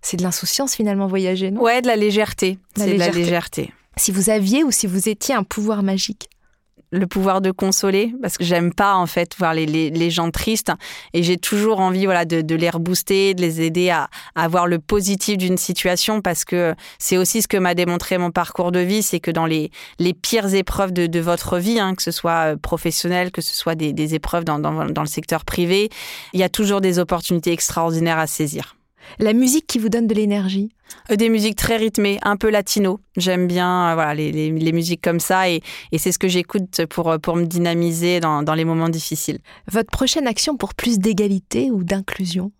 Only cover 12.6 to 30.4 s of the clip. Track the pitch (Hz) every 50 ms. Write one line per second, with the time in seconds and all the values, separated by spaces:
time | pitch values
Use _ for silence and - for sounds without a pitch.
12.6 | 170 170 165 170 165 175 180 180 - - 196 190 196 196 190 180 180 170 160 165
13.6 | 160 165 160 175 180 180 175 160 139 - - - - - _ 160 160 165 165 180
14.6 | 175 175 175 165 151 _ 208 208 190 196 202 190 - - 208 190 185 180 185 180
15.6 | - - 185 - - 185 180 175 - - 214 214 196 190 170 - - - - 175
16.6 | 175 165 160 - - - - _ - - 190 185 185 180 - 226 208 - - 196
17.6 | 185 180 175 175 180 175 175 175 - - 190 180 180 175 170 185 170 - - -
18.6 | 180 175 175 180 180 175 202 220 208 - - 170 - - 165 165 165 165 160 156
19.6 | 151 - - - - - - - 175 180 175 - - - - 226 202 196 190 196
20.6 | 185 - - - 196 190 180 175 175 170 165 175 165 170 175 170 - - - 180
21.6 | 175 208 233 233 202 190 185 185 - 170 165 - - 170 170 165 160 156 151 147
22.6 | - - - 165 - 170 160 - - 175 180 180 180 180 - - 160 - - -
23.6 | - 170 165 160 160 151 139 - 156 156 160 156 151 - - 175 170 165 151 147
24.6 | 151 156 156 160 156 147 156 156 151 151 - - 151 - 170 160 - - - -
25.6 | 175 170 185 196 208 220 - - - - - - - - - 185 185 180 - -
26.6 | 214 196 202 196 190 190 175 175 180 160 185 170 - - 180 170 156 175 170 165
27.6 | - - - 175 165 165 165 165 165 165 165 160 160 151 - - 156 143 147 139
28.6 | 135 - - _ _ _ _ _ - - - - 220 220 214 240 254 254 254 320
29.6 | - _ - 240 214 226 190 233 233 220 220 208 214 208 202 208